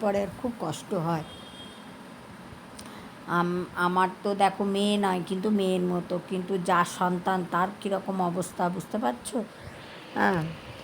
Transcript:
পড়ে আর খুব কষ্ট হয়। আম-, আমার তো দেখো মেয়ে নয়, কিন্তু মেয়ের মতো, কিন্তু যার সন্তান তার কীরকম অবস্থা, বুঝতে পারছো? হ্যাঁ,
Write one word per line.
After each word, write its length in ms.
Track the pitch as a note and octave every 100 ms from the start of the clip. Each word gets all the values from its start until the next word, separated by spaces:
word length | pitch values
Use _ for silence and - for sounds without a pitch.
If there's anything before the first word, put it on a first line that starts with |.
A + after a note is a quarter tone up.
পড়ে 220 | G#3 G3+
আর 60 | G3+ -
খুব 100 | B3 -
কষ্ট 340 | E3+ D3 -
হয়। 300 | G3 D#3+ E3 - - - - - - - - - - - - - - - - - - - - -
আম-, 400 | E3+ F3 F3+ E3+ -
আমার 320 | F3 F3+ F#3 G#3+
তো 120 | G#3
দেখো 300 | G3 G3 G3
মেয়ে 320 | G3+ G3 G#3 G#3
নয়, 220 | G3 F#3 E3
কিন্তু 240 | F#3 G#3+
মেয়ের 300 | G#3 F#3 F#3
মতো, 400 | F3+ F3 F3 F3+ -
কিন্তু 300 | F#3 F3+ G3
যার 200 | F3 F3
সন্তান 600 | F3 - F3+ F3+ F#3 F#3 F3
তার 180 | E3+ F#3+ G3+
কীরকম 400 | G3 F#3+ F#3+ F#3+
অবস্থা, 480 | F3 F3 F3 - F3+
বুঝতে 300 | F#3 - G#3+
পারছো? 460 | B3+ A#3+ - A#3+ G#3+ - - - - - -
হ্যাঁ, 280 | - G3+ F3+ D#3+ D#3 - -